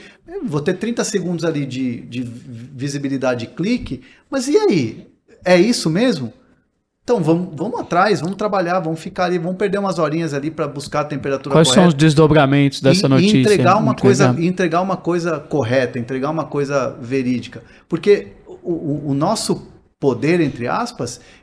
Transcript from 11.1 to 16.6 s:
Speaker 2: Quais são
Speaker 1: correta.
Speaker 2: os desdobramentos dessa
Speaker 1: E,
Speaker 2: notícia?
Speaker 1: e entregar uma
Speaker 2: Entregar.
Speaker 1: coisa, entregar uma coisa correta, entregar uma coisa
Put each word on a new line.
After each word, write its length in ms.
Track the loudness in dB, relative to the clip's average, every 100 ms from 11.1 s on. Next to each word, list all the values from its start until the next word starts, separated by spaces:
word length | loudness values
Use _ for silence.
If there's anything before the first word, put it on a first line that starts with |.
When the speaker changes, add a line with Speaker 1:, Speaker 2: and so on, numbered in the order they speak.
| -6 -4 -4 2
Speaker 2:
Quais 140 | 4 6
são 100 | 6
Speaker 1:
correta. 120 | 4
Speaker 2:
os 60 |
desdobramentos 840 | 6 4 6 6 6 4 4 2 2
dessa 260 | 2 4 4
Speaker 1:
E, 40 |
Speaker 2:
notícia? 280 | 4 6 4
Speaker 1:
e 20 |
entregar 360 | 4 4 4 4
uma 140 | 2
Speaker 2:
Entregar. 100 | 4
Speaker 1:
coisa, 400 | 4 6 4 4
entregar 400 | 0 0 0 0
uma 160 | -2 -2
coisa 440 | -2 -2 -2 -4
correta, 580 | -4 -2 0 0 0 -2
entregar 320 | -6 -4 -2
uma 140 | -4
coisa 520 | -4 -4